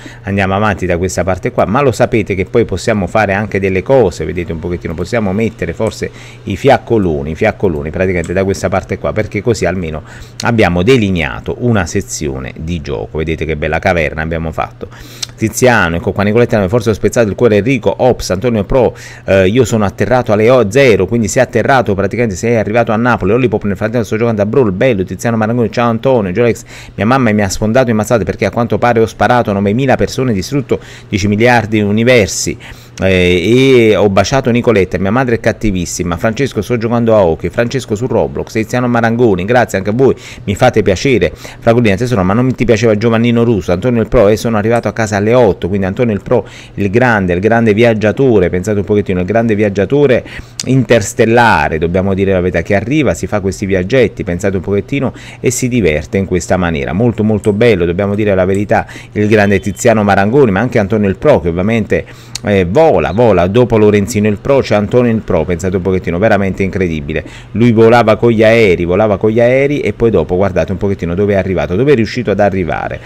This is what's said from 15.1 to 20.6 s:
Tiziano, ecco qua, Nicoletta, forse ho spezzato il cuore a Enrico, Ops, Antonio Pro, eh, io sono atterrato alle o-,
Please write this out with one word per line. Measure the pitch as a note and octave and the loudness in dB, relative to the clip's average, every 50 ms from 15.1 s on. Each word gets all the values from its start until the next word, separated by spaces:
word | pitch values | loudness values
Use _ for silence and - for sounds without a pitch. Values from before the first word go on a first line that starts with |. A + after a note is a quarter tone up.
| - - - - - | -14 -14 -14 -14 -8
Tiziano, | - A2+ G#2+ - - B2 B2 A#2 G#2+ F#2 E2 E2+ | -6 -4 -4 -2 0 2 2 4 2 2 0 -2
ecco | E2+ D#2+ G2+ | -2 -4 -4
qua, | F#2 - G2 | -2 -2 -2
Nicoletta, | G#2 G#2 A#2 A#2+ - - G#2+ G2 F2 | 0 2 2 0 2 0 0 0 0
forse | G#2 B2 G#2 A2+ | 0 0 0 0
ho | G#2 | -2
spezzato | - - G2+ - B2 A#2 G2+ | 0 -2 -2 0 0 0 0
il | F#2+ | 0
cuore | - B2 A2+ G#2 | 0 2 2 2
a | G2+ | 2
Enrico, | F#2+ B2+ C#3 A#2+ - G2 - - | 2 0 -2 0 0 -2 -2 0
Ops, | A#2+ B2+ A2+ - - - | 0 0 0 0 -2 -4
Antonio | F#2 G2 A2 B2 A#2 G#2+ F#2+ | -4 -2 -2 -2 -2 -2 -2
Pro, | - C3+ C3+ A#2 F#2 - - - - - - - | 0 0 2 2 0 0 -4 -12 -20 -20 -14 -2
eh, | - F#2+ G2 F#2+ F#2+ | 0 2 2 4 2
io | G#2+ B2+ B2 | 2 2 2
sono | - A#2+ A2 G#2 | 2 2 0 0
atterrato | F#2+ - - G#2+ G2 B2 B2+ A#2+ - | -2 -2 -2 -2 0 0 0 0 0
alle | G#2 G2+ G#2+ A#2 | 0 2 4 4
o-, | C3 B2+ | 4 4